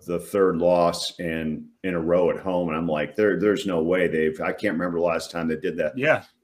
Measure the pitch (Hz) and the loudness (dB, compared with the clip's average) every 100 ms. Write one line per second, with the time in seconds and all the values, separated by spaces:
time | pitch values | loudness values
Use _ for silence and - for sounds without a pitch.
0 | - 87 - 101 95 82 87 87 85 85 | -6 -6 -2 2 2 4 4 4 4 0
1 | - - 85 80 78 76 - _ 92 87 | -6 -6 -6 -4 -4 -6 -10 _ -6 -2
2 | 80 87 85 - 95 90 87 78 85 76 | 2 2 2 0 -2 -2 -2 -2 -2 -2
3 | 73 - 107 87 104 95 98 85 80 92 | -2 0 2 4 2 2 0 0 2 2
4 | 87 80 78 78 85 - 104 80 90 85 | 2 2 0 0 -4 -2 -2 -2 -2 0
5 | 85 82 - 85 82 78 92 82 76 - | 0 0 -4 -4 -4 -2 -4 -2 -4 -2
6 | 147 123 - _ | 0 0 -4 _